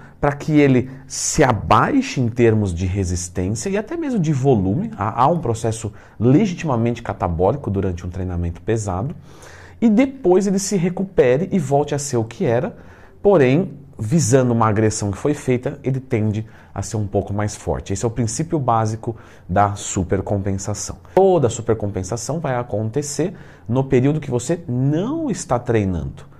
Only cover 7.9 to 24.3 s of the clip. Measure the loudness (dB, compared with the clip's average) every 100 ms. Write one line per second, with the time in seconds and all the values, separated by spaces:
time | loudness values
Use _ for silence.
7.9 | -4 -8 -8 -6 -4 -4 -6 -4 -2 -2
8.9 | -4 -6 -10 -16 -20 -20 -20 -16 0 2
9.9 | 4 2 0 2 4 4 -2 0 0 0
10.9 | -2 -2 4 4 4 2 -2 2 0 0
11.9 | -4 -2 -2 -2 -2 0 0 0 -8 -20
12.9 | -20 -20 0 4 6 6 4 0 -8 -18
13.9 | -8 0 2 4 4 4 4 2 4 2
14.9 | 2 -4 -2 -4 -2 -2 -2 -2 -6 -4
15.9 | -4 -2 -2 0 -2 -6 -16 -12 -10 -6
16.9 | -4 -2 -2 -2 -4 -4 -6 -6 -6 -4
17.9 | -4 -4 -2 -4 -4 -4 -2 0 2 0
18.9 | -2 -8 -10 -14 -18 -2 2 2 0 -6
19.9 | -4 0 -2 0 -2 -2 -4 -6 -8 -8
20.9 | -12 -2 4 4 4 2 -2 -2 -2 -2
21.9 | -4 -6 -6 -6 -6 -4 -4 -4 -4 -2
22.9 | -4 -4 -4 -4 -4 -20 -16 -4 -2 2
23.9 | 2 2 0 -2